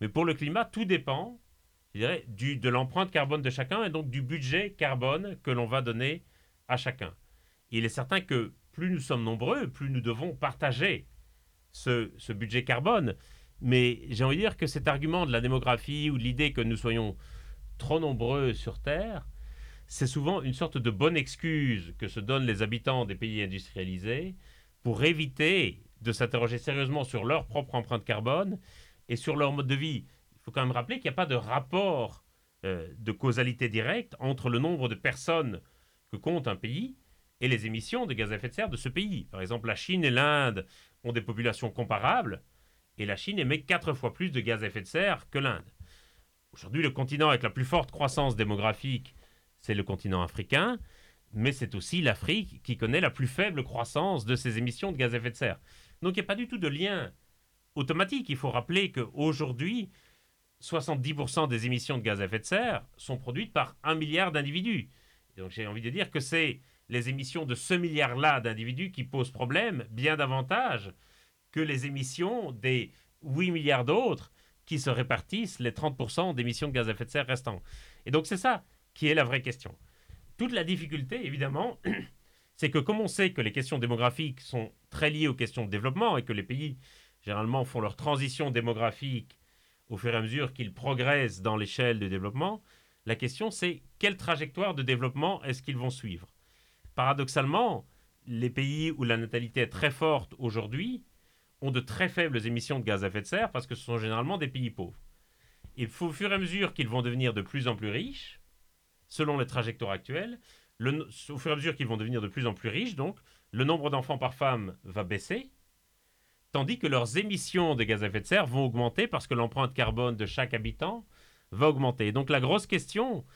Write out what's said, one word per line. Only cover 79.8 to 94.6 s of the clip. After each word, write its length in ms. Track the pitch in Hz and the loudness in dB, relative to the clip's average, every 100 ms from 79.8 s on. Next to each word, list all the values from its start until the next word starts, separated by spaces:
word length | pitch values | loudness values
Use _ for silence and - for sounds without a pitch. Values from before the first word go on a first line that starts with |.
| - _ - - - - | -20 _ -20 -20 -14 -4
Toute 160 | 240 | -2
la 120 | 233 | 0
difficulté, 640 | 165 180 151 151 131 247 185 | 0 -2 -2 -6 -4 -6 -6
évidemment, 520 | 127 139 139 233 - - 214 - - | -4 -2 -2 -2 -4 -4 -4 -6 -16
<clears throat> 400 | _ _ _ - | _ _ _ -2
c'est 140 | 151 | 2
que 80 | 151 | 2
comme 220 | 131 214 | 2 2
on 80 | 208 | 2
sait 240 | - 190 | 4 2
que 80 | 185 | 4
les 120 | 110 | 0
questions 260 | - 135 143 | 0 -2 0
démographiques 640 | 120 117 123 123 156 131 | 2 4 2 2 -4 -6
sont 320 | - 127 110 - _ | -6 -4 -4 -10 _
très 200 | - 151 | 0 0
liées 180 | 151 151 | 4 2
aux 60 | |
questions 300 | 131 117 - | 2 -2 -2
de 60 | 107 | -2
développement 460 | 104 123 147 226 151 | 0 0 2 2 2
et 60 | |
que 80 | - | 0
les 100 | 104 | -4
pays, 360 | 92 131 151 127 - - - _ | -2 -4 -4 -8 -14 -20 -20 _
généralement, 440 | - 104 110 131 | -6 -2 0 0
font 160 | 127 123 | 0 -2
leur 160 | 107 - | -4 -2
transition 540 | 151 143 135 - 147 | 0 0 0 -2 0
démographique 880 | 120 117 110 113 - 139 123 - - _ _ _ _ - | 0 0 2 0 0 -4 -6 -6 -20 _ _ _ _ -12
au 80 | 107 | -4
fur 180 | 120 | 0
et 20 | 117 | 0
à 60 | |
mesure 300 | 110 131 131 | 0 -2 -2
qu'ils 200 | - 110 | -4 -8
progressent 680 | 92 127 131 127 143 123 92 | -4 -2 0 4 4 2 0
dans 140 | 101 107 | 0 0
l'échelle 420 | 101 - 123 113 | 0 2 2 2
de 100 | 101 | 0
développement, 540 | 95 98 120 180 214 - - _ _ - | -2 -2 -2 -2 -2 -10 -20 _ _ -4
la 100 | 113 | -2
question 340 | 127 - 214 | -2 -2 -4
c'est 320 | - 180 151 - - | -2 -2 -4 -10 -2
quelle 180 | 208 190 | 0 0
trajectoire 580 | - 160 151 - | -2 -2 -2 -2